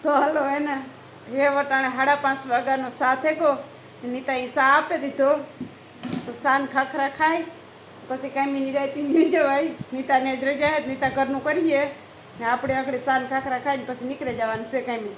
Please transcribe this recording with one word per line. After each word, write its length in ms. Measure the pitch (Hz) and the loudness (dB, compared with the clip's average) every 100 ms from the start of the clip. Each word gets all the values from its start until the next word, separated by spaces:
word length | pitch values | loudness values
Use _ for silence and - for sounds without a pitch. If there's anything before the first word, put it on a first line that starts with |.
તો 60 | 302 | 4
હાલો 300 | 285 285 311 277 277 | 4 4 2 0 0
એને 200 | 294 269 262 - - - - 247 | -2 -4 -8 -16 -20 -20 -8 2
હે 100 | 285 | 2
વટાણે 420 | 277 277 269 269 254 | 4 2 2 0 0
સાડા 180 | 269 285 | 2 4
પાંચ 260 | 285 269 269 | 2 -2 0
વાગ્યાનો 420 | 247 262 269 254 247 | 0 2 0 -2 -2
સા 180 | - 262 | 0 2
થેગો. 360 | 311 311 320 - - - - - | 0 2 2 2 -4 -18 -20 -12
નીતા 320 | 240 247 262 262 | -8 -6 -2 -2
ઈ 140 | 254 269 | -2 2
સા 120 | 269 | 6
આપી 240 | 285 302 330 | 6 4 -2
દીધો. 320 | 269 - 269 302 277 - - - - - - - - | -4 2 2 2 -2 -10 -12 -12 -20 -14 -8 -8 -8
તો 100 | 226 | -4
સાન 240 | 285 277 277 | 2 2 2
ખાખરા 420 | 269 277 302 269 | -2 -2 -2 -4
ખાય, 360 | 277 311 330 320 - - - - - - | 2 2 2 -2 -12 -20 -20 -20 -20 -8
પછી 200 | 262 269 | -8 -6
કામી 300 | 254 277 277 | -2 -2 0
નિરાંતે 400 | 269 269 277 285 | -2 -2 -2 -4
મ્યુ 280 | 285 330 330 | 0 4 4
જવાય. 420 | 339 285 277 320 - - | 4 4 2 0 -4 -10
નીતાને 420 | 254 262 269 269 254 | -8 2 2 2 -2
જ 60 | |
રજા 300 | 269 285 294 311 | -2 2 2 2
હે, 80 | 254 | -2
નીતા 220 | 262 269 | -2 -2
ઘરનું 340 | 262 262 269 | 0 0 0
કરીએ. 380 | 285 302 320 320 277 - - - - - | 0 2 2 2 0 -4 -18 -20 -20 -6
ને 60 | 233 | -2
આપણે 280 | 240 262 | 0 0
આગળ 260 | 262 262 254 254 | -2 0 -4 0
સાન 220 | 262 240 | 0 0
ખાખરા 320 | 269 269 254 | -4 -2 -4
ખાઈને 240 | 269 269 | -2 -4
પછી 240 | 240 247 247 | -4 -8 -8
નીકળી 280 | 277 269 220 | -6 -6 -2
જવાનું 340 | 226 220 233 | -2 -2 -4
છે 100 | 262 | -4
કામી. 340 | 254 233 208 | -4 -6 -6